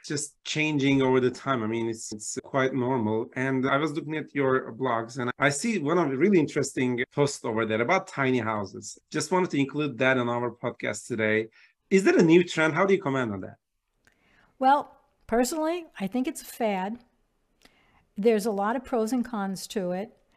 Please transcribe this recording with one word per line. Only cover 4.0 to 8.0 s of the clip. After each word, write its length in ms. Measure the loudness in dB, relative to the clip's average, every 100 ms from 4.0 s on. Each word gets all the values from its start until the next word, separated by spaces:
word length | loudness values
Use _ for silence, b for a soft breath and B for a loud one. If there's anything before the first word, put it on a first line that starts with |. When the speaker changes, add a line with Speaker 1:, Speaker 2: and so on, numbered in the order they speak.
| -6 -8
Speaker 1:
at 180 | -6
your 380 | -2 2 2 -2
blogs 460 | -4 -2 -2 -4 -6
and 100 | -6 0
I 120 | 0
see 300 | 2 -2 -2
one 180 | 0 2
of 120 | 2
the 80 | 2
really 220 | 4 4
interesting 640 | 4 0 -2 0 -2 -2 -4
posts 300 | 0 0 0
over 220 | -4 -2 0
there 160 | 0
about 260 | 2 0